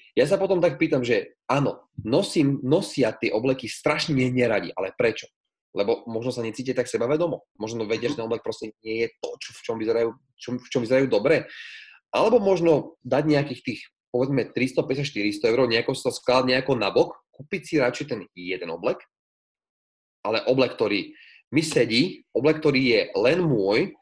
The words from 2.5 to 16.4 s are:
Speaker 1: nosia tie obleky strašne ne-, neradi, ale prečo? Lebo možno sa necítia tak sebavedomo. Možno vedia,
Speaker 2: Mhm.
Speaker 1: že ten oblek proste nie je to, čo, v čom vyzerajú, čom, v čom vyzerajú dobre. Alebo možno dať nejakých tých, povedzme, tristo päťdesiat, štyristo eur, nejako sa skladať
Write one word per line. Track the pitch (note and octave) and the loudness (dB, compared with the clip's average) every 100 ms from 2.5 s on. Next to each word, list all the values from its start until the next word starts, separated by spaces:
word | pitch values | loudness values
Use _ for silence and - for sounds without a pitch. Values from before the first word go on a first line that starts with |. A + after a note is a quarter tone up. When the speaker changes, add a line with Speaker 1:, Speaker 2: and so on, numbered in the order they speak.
| C#3 | 0
Speaker 1:
nosia | B2+ E3+ G3+ - A2 | 2 2 2 0 -2
tie | - A#2 | 0 -2
obleky | A2 C3 C3 G#2+ | 0 0 -2 -6
strašne | - D3 D#3 - C3+ | -4 -2 -2 0 0
ne-, | B2+ | 0
neradi, | B2+ A#2+ G#2 F2 | 0 0 0 -4
ale | - F#2+ - | -6 -6 0
prečo? | A#2+ A2 - _ _ _ _ | -2 -2 -10 _ _ _ _
Lebo | - G2+ A#2 - | -2 0 -2 -4
možno | A2+ B2 | -6 -4
sa | B2 | -4
necítia | A2+ G#2+ C3 | -6 -6 -4
tak | B2+ A#2+ | -2 -2
sebavedomo. | A2 A#2+ D3+ E3+ C3 _ | -2 0 0 -2 -4 _
Možno | - G#2+ A#2 G#2 | -10 -8 -6 -4
vedia, | A2 A#2+ | -2 -2
Speaker 2:
Mhm. | |
Speaker 1:
že | G#2+ | -4
ten | A2+ | -4
oblek | A#2 | -4
proste | - - A2 - | -4 -8 -12 -12
nie | A2 A2+ | -8 -4
je | A#2 - | -4 -4
to, | - - | -10 -10
čo, | - | -16
v | - | -12
čom | - A2 | -8 -4
vyzerajú, | A2+ A2+ A#2 - _ | 0 0 0 -4 _
čom, | _ - B2 | _ -10 -8
v | - | -4
čom | C3 | -4
vyzerajú | A#2 C3 C3+ | 2 2 4
dobre. | A2 B2+ D3+ - - - - - - _ | 2 2 2 0 -14 -18 -20 -20 -20 _
Alebo | A2 G3+ B3 | 0 4 4
možno | G3 F3+ E3+ D3 - - B2 | 4 4 4 4 0 -12 -2
dať | C3 D3+ | 0 2
nejakých | D3 C#3 B2 | 2 0 -6
tých, | - A2 - _ _ | -10 -10 -14 _ _
povedzme, | B2 C3+ C3+ G#2+ | -2 0 0 -2
tristo | - C3 - | -2 0 0
päťdesiat, | - C3+ C#3+ | -2 -2 -4
štyristo | G#2+ G#2 G2+ A2+ | -4 -4 0 2
eur, | A#2+ B2 | 4 4
nejako | A2+ A#2 | 2 0
sa | C3 B2+ | -2 -4
skladať | - - B2+ | -2 2 2